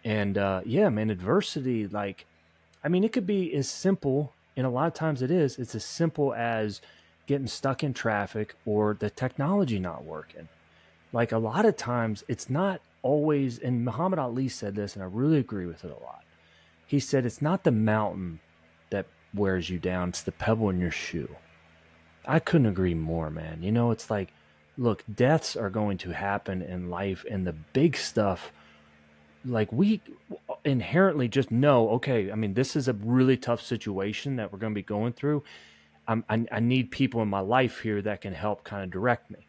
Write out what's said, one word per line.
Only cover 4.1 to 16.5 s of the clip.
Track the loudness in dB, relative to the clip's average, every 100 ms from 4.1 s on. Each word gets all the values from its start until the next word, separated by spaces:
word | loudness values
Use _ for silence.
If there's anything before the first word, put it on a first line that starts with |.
| 0 -2 _ _ -4
and | 0
a |
lot | 2 0
of |
times | 0 -2 0
it | 2
is, | 2 2 0
it's | -6
as | -6
simple | -8 -2 -2 2 -2
as | 0 0 0 -2 -4 -16 -20 _ _ -2
getting | -2 -2
stuck | -4 -2 -2
in | -2
traffic | -2 0 0 0 -4 -6 -6
or | -2 2 2 2
the | -4
technology | -2 -4 -2 0 2 2 0
not | -4 -8
working. | -10 -12 -12 -18 -20 _ _ _ _ _ _
Like, | -2 0
a | 0
lot | 0 2 2
of | 2
times | -2 0 0 -4 -6
it's | -8 -2
not | 0 0 -2 _ _
always, | 0 2 2 2 0 -2
and | -2 0
Muhammad | 0 -2 -2 0
Ali | -2 -2 -4
said | -4 -6
this, | -4 -6
and | -6
I | -6
really | 0 4 4
agree | 2 -4 -6
with | -8
it | -14
a | -14
lot. | -16 -18 _ _ _